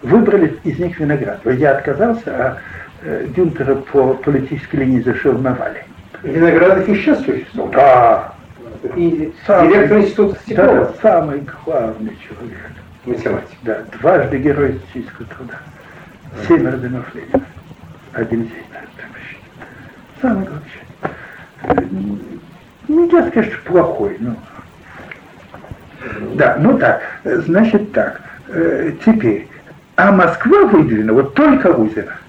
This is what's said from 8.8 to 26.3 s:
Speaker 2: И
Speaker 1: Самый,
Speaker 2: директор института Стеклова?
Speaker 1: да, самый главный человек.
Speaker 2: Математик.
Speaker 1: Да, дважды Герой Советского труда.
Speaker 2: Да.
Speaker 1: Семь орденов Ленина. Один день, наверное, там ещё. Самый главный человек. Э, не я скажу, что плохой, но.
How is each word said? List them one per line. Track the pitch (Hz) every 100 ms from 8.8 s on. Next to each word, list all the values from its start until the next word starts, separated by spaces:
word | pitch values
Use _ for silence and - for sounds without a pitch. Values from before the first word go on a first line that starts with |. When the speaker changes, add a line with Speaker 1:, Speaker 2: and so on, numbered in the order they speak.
| - 175
Speaker 2:
И | 170 156 156 - -
Speaker 1:
Самый, | 196 170
Speaker 2:
директор | 196 202 214
института | 196 - 196 -
Стеклова? | - - 196
Speaker 1:
да, | - - -
самый | 226 180 156 143 143 - -
главный | 127 113 107 110 92 -
человек. | - 117 - - - - - 123
Speaker 2:
Математик. | 113 113 101 - -
Speaker 1:
Да, | 120 107 110 113
дважды | 143 - - 135
Герой | 143 143 139 - -
Советского | 131 113 - 117
труда. | - 123 - - - - - - - - -
Speaker 2:
Да. | -
Speaker 1:
Семь | 170 131
орденов | 127 120 127 113
Ленина. | - - 269 - - - - - - -
Один | - 110 117
день, | 113 - -
наверное, | - - -
там | - -
ещё. | - - - - - - - - - -
Самый | 254 202 190
главный | 151 - - - - - - - - - -
человек. | - - 180
Э, | - 202 202 - - - - - _ -
не | 311 339
я | 339 -
скажу, | 233 214
что | - -
плохой, | 180 - - 101 -
но. | 117 113 - - - - - - - - - - - - - - - - - 110 107